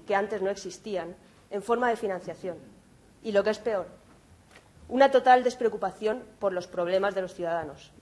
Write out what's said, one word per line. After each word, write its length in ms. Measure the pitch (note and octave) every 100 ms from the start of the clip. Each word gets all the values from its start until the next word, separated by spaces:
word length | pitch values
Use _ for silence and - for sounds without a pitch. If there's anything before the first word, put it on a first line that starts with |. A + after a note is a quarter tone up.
| -
que 100 | G3
antes 260 | G3+ G#3+
no 80 | F#3+
existían 680 | G3+ F#3 - A3 F#3 E3 F#3 - - -
en 120 | G3+
forma 260 | G3+ A#3 B3
de 60 | A3+
financiación. 640 | G#3 F3+ - D#3+ F#3 D#3 - - - - - -
Y 80 | A3+
lo 120 | G3+
que 60 | G#3
es 80 | G#3
peor, 280 | A#3 G3+ F3+ - - - - - - - - - -
una 220 | B3 C4+
total 340 | C4 B3+ B3+
despreocupación 800 | B3 - A#3 G#3 F#3+ - G#3+ A3 - -
por 140 | G3+
los 140 | F3+ F3+
problemas 480 | F3+ F3 F#3+ G3 F#3+
de 60 |
los 120 | F3+
ciudadanos. 580 | F3+ E3+ E3+ D#3 - - -